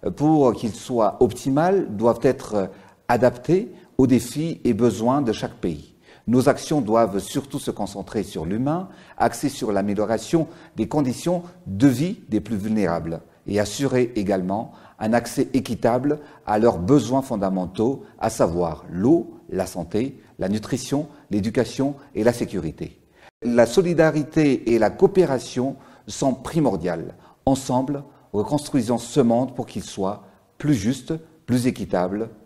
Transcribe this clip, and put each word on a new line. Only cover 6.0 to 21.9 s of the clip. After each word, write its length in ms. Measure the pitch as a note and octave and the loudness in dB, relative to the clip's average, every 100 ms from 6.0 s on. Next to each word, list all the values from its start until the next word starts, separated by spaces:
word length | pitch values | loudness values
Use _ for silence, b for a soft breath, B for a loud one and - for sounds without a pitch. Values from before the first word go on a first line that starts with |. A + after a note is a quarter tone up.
| b b - | b b 0
Nos 220 | A#2+ B2+ | 2 4
actions 320 | B2+ - D3+ | 2 0 -2
doivent 400 | G#2 A2+ A2+ G2 | 2 2 2 0
surtout 400 | F#2 C#3+ - C3+ | -4 -6 -6 -10
se 120 | - | -8
concentrer 520 | - G2 G2+ F#2 A2+ | -8 -8 -10 -8 -6
sur 220 | F#2+ F#2 D#2+ | -6 -6 -6
l'humain, 420 | G#2 C3 E3 F#3+ B B B | -4 -2 -4 -6 B B B
axées 320 | A#2 - C#3+ | -2 0 -6
sur 240 | - A2+ | -4 -2
l'amélioration 760 | G2+ G2+ G2+ G#2 A2 - E3+ D#3 B B - | 0 0 0 0 -2 0 0 0 B B -6
des 100 | A2 | -2
conditions 560 | D3+ C3 A#2+ - F3 F3 B - | 0 -2 -2 -4 -4 -6 B -10
de 220 | F#2+ C#3 | 4 4
vie 300 | A#2+ E3+ C3+ - | 4 -2 -6 -4
des 100 | G#2+ | -4
plus 160 | - A2 | -2 -6
vulnérables 640 | G#2+ A2 F#2+ E2+ E2 E2 - b - | -2 0 0 -2 -4 -10 -12 b -4
et 120 | G2 | -2
assurer 540 | G#2 - C#3 B2+ B2 A2+ | -2 -2 0 2 0 -2
également 560 | G2 G2 F#2 G2+ A#2 B B B | -2 -2 -2 -6 -8 B B B
un 120 | A2 | 0
accès 380 | A#2 A#2 - A#2+ | 0 0 -4 0
équitable 680 | C3+ - A#2+ A#2+ B2 C#3 D3 B B - | -2 -2 -2 0 0 0 -4 B B -2
à 120 | A2 | 2
leurs 220 | G#2+ F2+ | 4 2
besoins 420 | F2+ C#3+ A2 C3 | 4 4 4 -2
fondamentaux, 840 | C3 A2 F#2+ F#2+ F2+ - A2+ C#3 B B | -2 -2 -2 -2 -4 0 0 -2 B B
à 100 | A2+ | -4
savoir 560 | - A2 E2+ E2+ D#2 - | 2 0 2 -2 -4 -10
l'eau, 520 | E2+ A2 E3+ - - - | 0 4 4 2 -14 -8
la 160 | F#2 F#2 | -4 -4
santé, 560 | F#2 E2 G#2 C3 - B B | -6 -4 -2 -2 -6 B B
la 100 | F#2+ | -2
nutrition, 600 | G#2+ G#2+ B2 - C#3 D#3+ B B | -2 -2 -6 -2 -4 -4 B B
l'éducation 640 | G#2+ G2+ A2+ A2+ - C3+ | -2 0 0 -2 0 -4